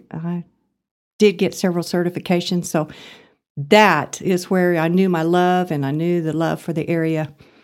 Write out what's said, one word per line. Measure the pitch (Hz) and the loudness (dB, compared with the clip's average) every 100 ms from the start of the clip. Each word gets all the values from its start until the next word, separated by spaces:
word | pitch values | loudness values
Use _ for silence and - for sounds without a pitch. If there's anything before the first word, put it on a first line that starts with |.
| - | -14
I | 160 170 175 165 _ _ _ _ _ _ - | -10 -8 -8 -10 _ _ _ _ _ _ 2
did | 214 | 2
get | 190 226 | 4 -2
several | - 190 175 | -2 -2 -2
certifications, | 165 175 175 - - 175 175 180 | -2 -2 -2 -4 -2 -2 0 -4
so | - 160 151 - - - _ _ _ - | -2 -2 -4 -8 -20 -20 _ _ _ -12
that | 143 208 208 156 - - | 4 6 6 4 -2 -6
is | 185 180 180 | -2 -2 0
where | 185 180 170 | 0 2 2
I | 165 | 2
knew | 180 190 | 2 2
my | 170 | 2
love, | 160 180 180 180 180 | 2 2 2 2 0
and | 151 | -2
I | 139 | -2
knew | 151 170 175 | -2 -2 -2
the | 160 | -2
love | 156 160 160 | -2 -2 -2
for | - | -4
the | 165 156 | -6 -2
area. | 170 160 156 156 - - _ | -2 0 -2 -4 -10 -20 _